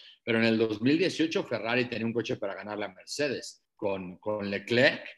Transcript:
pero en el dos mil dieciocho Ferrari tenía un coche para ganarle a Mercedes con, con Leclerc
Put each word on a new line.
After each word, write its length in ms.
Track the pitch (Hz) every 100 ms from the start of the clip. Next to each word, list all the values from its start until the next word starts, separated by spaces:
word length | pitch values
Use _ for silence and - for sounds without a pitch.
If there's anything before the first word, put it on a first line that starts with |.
| - -
pero 140 | - 113
en 60 |
el 120 | 113 113
dos 240 | 113 104
mil 160 | 123 160
dieciocho 480 | 175 123 160 196
Ferrari 420 | - 110 110 123 120
tenía 200 | 113 113
un 60 |
coche 220 | 117 113 127
para 180 | 101
ganarle 320 | 95 104 104 101
a 80 |
Mercedes 720 | 95 - - 147 101 - - _ _
con, 400 | 104 95 90 90
con 320 | 107 107 101
Leclerc 560 | 98 - 120 147 - -